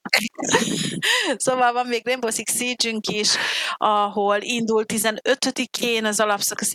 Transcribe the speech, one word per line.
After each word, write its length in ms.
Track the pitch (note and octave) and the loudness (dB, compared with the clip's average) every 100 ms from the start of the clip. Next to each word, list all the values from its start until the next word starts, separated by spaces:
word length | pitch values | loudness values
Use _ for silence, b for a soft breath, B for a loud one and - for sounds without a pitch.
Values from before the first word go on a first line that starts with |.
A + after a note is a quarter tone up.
<laughs> 1300 | - - - - - B4+ - - - - - B4+ G4+ A3 | -2 0 0 -6 0 2 2 -2 -4 -2 0 0 0 0
Szóval 360 | - B3+ A#3+ | 0 4 4
van 140 | A#3+ B3 | 2 -2
még 200 | A#3 A#3 | -2 -2
Rainbow 240 | B3+ A#3 | -2 -2
Six 260 | A3 A3 - | -2 -4 -2
Siege-ünk 500 | B3 B3 A#3 A3 - | -2 0 -2 -2 -2
is, 300 | G#3+ G#3 - B B B B | 0 0 0 B B B B
ahol 640 | G#3+ G#3 G3+ G#3 G3+ G3+ | 2 4 2 2 2 0
indul 440 | G#3+ A#3+ A3 A3 | 0 -2 2 0
tizenötödikén 1200 | A3 A3+ A3 G#3+ - C4+ C4+ C#4 B3 - A#3+ A3+ | 0 0 -2 0 0 0 0 -2 -6 -4 -2 0
az 160 | A3 G#3 | 0 2
alapszakasz. 540 | G#3+ G3+ G3+ G#3 - | 2 0 -2 -2 -4